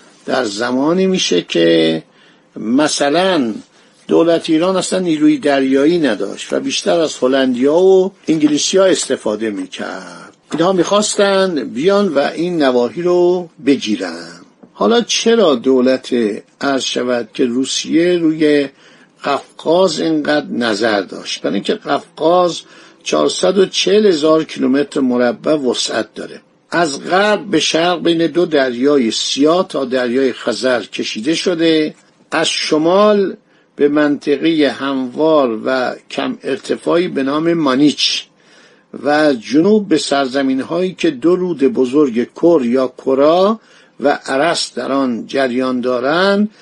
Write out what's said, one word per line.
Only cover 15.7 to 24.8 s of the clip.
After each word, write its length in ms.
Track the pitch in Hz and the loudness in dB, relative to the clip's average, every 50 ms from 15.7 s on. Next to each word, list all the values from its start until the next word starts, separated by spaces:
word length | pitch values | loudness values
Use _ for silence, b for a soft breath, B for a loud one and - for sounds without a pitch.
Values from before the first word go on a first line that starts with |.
| 135 127 123 131 131 127 - - 131 120 113 101 107 117 - _ _ _ | 2 4 4 2 0 0 -2 -4 -2 -2 0 -2 -4 -6 -12 _ _ _
عرض 220 | - 139 139 131 | -4 -4 -2 -2
شود 460 | 123 - - 131 123 123 123 120 113 110 _ | -4 -4 -4 -4 -2 -2 -4 -4 -4 -8 _
که 100 | - 135 | -2 -2
روسیه، 760 | 120 117 131 135 131 - - - 127 143 160 170 180 180 175 | -2 0 -2 -4 -4 -6 -8 -6 -2 0 0 2 2 0 2
روی 500 | 165 156 160 156 156 151 147 147 139 135 b b b b b b b b b _ - | 0 0 0 2 2 2 2 2 0 -2 b b b b b b b b b _ -4
قفقاز 760 | 147 139 135 - - _ - - 151 160 180 190 175 151 156 | -4 -4 -4 -6 -12 _ -8 -2 0 2 4 2 2 0 -2
اینقدر 460 | 165 165 160 151 139 147 151 147 143 | -2 -2 -2 -2 -2 0 -2 -2 -2
نظر 540 | 123 120 117 120 117 107 98 117 113 107 101 | -4 -4 -4 -2 -2 -2 0 0 0 0 0
داشت؟ 420 | 90 - - 87 87 - - - | -2 -4 -10 -14 -12 -12 -12 -6
برای 120 | - 143 165 | -6 -4 -4
اینکه 200 | 202 - - 185 | -4 -2 -4 -4
قفقاز 840 | - - 156 143 131 - - _ - 147 160 175 180 180 175 156 - B B B B B B B B | -4 -4 -4 -4 -4 -4 -10 _ -2 0 2 2 2 2 0 -2 -6 B B B B B B B B
چهارصد 560 | _ - 156 151 151 143 - - - 180 190 196 | _ -4 -2 0 0 0 -2 0 0 0 2 2
و 80 | 185 | 0
چهل 400 | 185 - - - 185 196 214 220 | 0 0 -2 0 2 2 4 4
هزار 380 | 202 175 147 143 160 156 160 156 | 4 2 2 2 2 2 2 0
کیلومتر 560 | - - 139 135 131 131 139 | -4 -6 -4 0 0 0 0